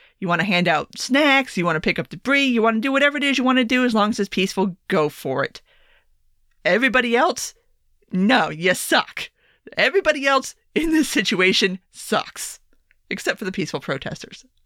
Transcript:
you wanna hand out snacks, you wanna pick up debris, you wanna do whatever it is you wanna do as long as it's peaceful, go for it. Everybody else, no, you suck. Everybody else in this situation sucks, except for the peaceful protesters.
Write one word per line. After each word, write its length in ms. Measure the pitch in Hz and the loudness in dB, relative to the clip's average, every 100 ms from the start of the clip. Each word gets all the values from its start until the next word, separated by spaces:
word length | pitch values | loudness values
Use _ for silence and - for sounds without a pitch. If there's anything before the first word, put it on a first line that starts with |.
| _ _ | _ _
you 80 | 180 | -2
wanna 160 | 170 | 0
hand 240 | 190 175 175 | 0 2 2
out 300 | 151 - - | 2 -2 -10
snacks, 580 | - 269 294 269 262 - | -2 2 4 2 0 -2
you 80 | |
wanna 160 | 170 160 | -2 0
pick 200 | 190 170 | -2 -4
up 100 | 151 | -6
debris, 360 | 156 - 277 269 | -8 0 2 2
you 180 | 233 | 2
wanna 160 | 220 220 | 2 2
do 120 | 269 | 0
whatever 260 | 269 285 294 | 2 2 2
it 60 | |
is 140 | 277 269 | -2 0
you 60 | |
wanna 200 | 254 262 | 2 2
do 220 | 233 254 254 | 2 2 2
as 80 | |
long 160 | 220 208 | 2 0
as 100 | - | 0
it's 80 | 196 | -4
peaceful, 480 | - 185 - 190 170 _ | -2 -2 0 -4 -4 _
go 200 | 190 151 | 0 0
for 360 | - 139 131 | -2 -6 -4
it. 180 | 135 - - _ _ _ _ _ _ _ _ _ 160 | -4 -8 -20 _ _ _ _ _ _ _ _ _ 0
Everybody 500 | 190 262 254 247 233 | 2 2 2 2 2
else, 380 | 330 - - - _ _ _ _ _ | 2 -2 -8 -14 _ _ _ _ _
no, 380 | 180 202 254 156 | -2 2 2 0
you 240 | 156 180 | -2 -2
suck. 560 | - - 294 - - - _ _ _ - - | -2 0 0 0 -8 -14 _ _ _ -12 0
Everybody 480 | 226 381 311 302 277 | 2 2 2 0 2
else 300 | 269 - - _ | 0 0 -12 _
in 180 | 311 320 | -4 2
this 160 | 320 285 | 2 2
situation 720 | - 190 180 185 - 190 185 - | 0 0 2 2 4 0 -2 -12
sucks, 680 | - - 202 - - - - _ _ _ _ _ | -18 -4 -4 -4 -10 -12 -14 _ _ _ _ _
except 260 | - - 180 | -6 -4 -4
for 80 | 190 | -6
the 60 | |
peaceful 300 | 190 156 143 | -6 -6 -8
protesters. 640 | - 135 - - - - - _ | -8 -8 -8 -12 -14 -20 -20 _